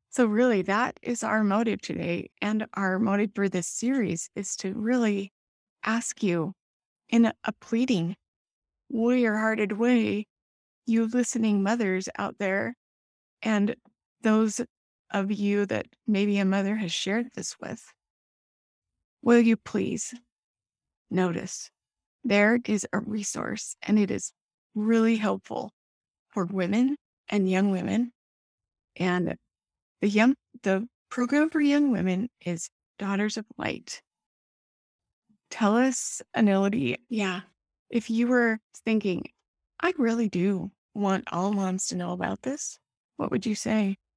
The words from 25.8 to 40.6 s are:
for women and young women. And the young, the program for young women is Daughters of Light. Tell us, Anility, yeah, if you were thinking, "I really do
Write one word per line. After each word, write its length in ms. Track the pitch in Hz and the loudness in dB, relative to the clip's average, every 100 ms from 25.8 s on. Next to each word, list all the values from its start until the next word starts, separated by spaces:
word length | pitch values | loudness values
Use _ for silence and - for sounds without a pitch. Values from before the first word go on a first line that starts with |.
| _ _ _ _ _ | _ _ _ _ _
for 160 | 208 180 | -4 -4
women 500 | 190 180 214 262 294 _ _ - | -2 0 2 2 0 _ _ -2
and 200 | 202 190 | 0 2
young 220 | 185 202 | 4 2
women. 400 | 185 190 214 240 _ _ _ _ _ _ _ _ - | 0 0 0 -2 _ _ _ _ _ _ _ _ -4
And 400 | 180 180 170 - _ _ _ _ _ - | -2 0 -2 -6 _ _ _ _ _ -4
the 60 | 202 | 0
young, 260 | 214 240 285 _ - | 4 4 2 _ -6
the 240 | 196 190 240 _ _ | 0 0 -2 _ _
program 400 | 247 240 285 320 | -4 0 2 2
for 100 | 311 | 2
young 320 | 285 285 285 | 4 4 4
women 380 | 190 185 185 240 _ 175 | 2 2 0 -4 _ -6
is 240 | 165 - _ _ - | -6 -8 _ _ -8
Daughters 380 | 196 196 208 220 | -4 0 -2 -4
of 80 | 214 - | -10 -6
Light. 440 | - - - - _ _ _ _ _ _ _ _ _ _ _ _ _ _ _ | -6 -6 -10 -16 _ _ _ _ _ _ _ _ _ _ _ _ _ _ _
Tell 260 | - 208 233 | 0 2 4
us, 460 | 262 247 - - - - | 2 0 -8 -10 -8 2
Anility, 600 | 208 98 98 107 123 - - | 4 4 2 0 -2 -4 -6
yeah, 320 | 220 190 180 - _ _ _ _ | -4 -4 -6 -12 _ _ _ _
if 200 | 233 - | -4 -2
you 180 | 226 240 | 0 2
were 320 | 247 233 220 _ - 226 | 4 2 0 _ -10 0
thinking, 460 | 220 202 175 - _ _ _ _ - | 0 0 -2 -6 _ _ _ _ -4
"I 140 | 349 302 | -2 0
really 320 | 233 233 214 | 0 0 0
do 420 | 180 196 190 | 0 0 0